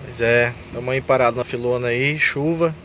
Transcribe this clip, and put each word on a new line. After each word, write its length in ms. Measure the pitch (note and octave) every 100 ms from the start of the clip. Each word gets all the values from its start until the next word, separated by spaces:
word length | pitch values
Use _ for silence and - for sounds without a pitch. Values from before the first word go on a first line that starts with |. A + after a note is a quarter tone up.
Pois 180 | - A#2
é, 340 | A#2 A#2+ A#2+ A#2+ -
tamo 160 | A#2 B2
aí 100 | C3
parado 380 | C3 C3 B2 A#2
na 60 |
filona 460 | A#2+ B2 A#2+ B2 B2
aí, 280 | A#2+ C3+ D3+
chuva. 560 | - C#3 D3+ E3 E3 D#3